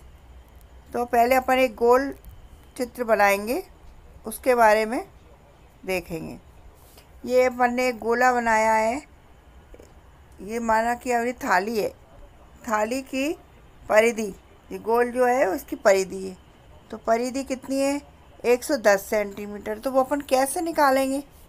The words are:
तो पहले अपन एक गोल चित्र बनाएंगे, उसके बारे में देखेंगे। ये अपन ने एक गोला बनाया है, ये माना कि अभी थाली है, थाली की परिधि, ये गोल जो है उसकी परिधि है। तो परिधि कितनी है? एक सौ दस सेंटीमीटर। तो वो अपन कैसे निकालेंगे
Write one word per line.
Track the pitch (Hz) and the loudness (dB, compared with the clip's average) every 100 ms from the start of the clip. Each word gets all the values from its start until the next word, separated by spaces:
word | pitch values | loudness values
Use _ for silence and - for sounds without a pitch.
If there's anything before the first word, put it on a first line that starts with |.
| - - - - - - - - - | -20 -20 -20 -20 -20 -20 -20 -20 -10
तो | 240 | -6
पहले | 240 240 240 | -2 2 4
अपन | 262 254 262 | 2 2 2
एक | 262 | 0
गोल | 202 233 254 277 - - - - - - - | 2 4 4 2 -8 -16 -20 -20 -20 -16 -10
चित्र | 240 - | -8 -6
बनाएंगे, | 226 208 202 202 208 311 - - - - - - 220 | 0 4 4 2 -2 -6 -8 -18 -20 -20 -20 -18 -14
उसके | - 269 | -6 0
बारे | 240 220 214 220 | 4 6 4 2
में | 269 392 - - - - - - - 190 | -4 -8 -16 -20 -20 -20 -20 -20 -16 -6
देखेंगे। | 185 175 165 156 120 - - - - - - - - | -6 -6 -10 -12 -16 -20 -20 -20 -20 -20 -20 -20 -16
ये | 240 254 | -2 2
अपन | 254 247 247 | 2 2 0
ने | 240 254 | 0 -2
एक | 226 | -2
गोला | 220 240 254 | -2 2 2
बनाया | 240 233 220 220 | 2 2 2 2
है, | 220 220 269 - - - - - - - - - - - - - - | 2 0 -2 -8 -20 -20 -20 -20 -20 -20 -20 -20 -20 -20 -20 -20 -18
ये | 190 226 | -10 -6
माना | 226 220 233 | 0 0 0
कि | 240 254 | -2 -2
अभी | 240 240 | -2 -2
थाली | 240 269 185 202 226 | -4 0 0 0 -2
है, | 180 - - - - - - - - | -4 -6 -20 -20 -20 -20 -20 -16 -4
थाली | 214 226 262 | -2 -2 -4
की | 269 262 277 359 - - - - - | -6 -4 -4 -4 -12 -20 -20 -14 0
परिधि, | 214 226 220 208 170 - - - | 4 4 2 -6 -8 -18 -20 -14
ये | 190 | -10
गोल | 202 233 240 | -2 0 0
जो | 240 247 | 2 2
है | 254 196 | 2 0
उसकी | 277 - 285 | -2 -6 0
परिधि | 220 196 185 190 190 | 2 4 2 -6 -12
है। | 185 - - - - - | -14 -20 -20 -20 -20 -18
तो | 220 | -8
परिधि | 226 226 247 254 | -2 0 -2 -6
कितनी | 269 254 - 269 | -6 -8 -6 -4
है? | 277 285 - - - - | -2 -4 -8 -20 -20 -6
एक | - 247 | 0 0
सौ | - 277 | 0 0
दस | 208 196 - | 2 2 0
सेंटीमीटर। | 214 202 196 208 208 208 214 | -4 -4 -8 -12 -10 -8 -8
तो | 269 | -2
वो | 262 | 0
अपन | 262 285 | 0 -2
कैसे | - 254 269 359 | 0 0 0 -2
निकालेंगे | 339 320 285 262 269 269 - - | -4 2 2 2 0 -4 -8 -18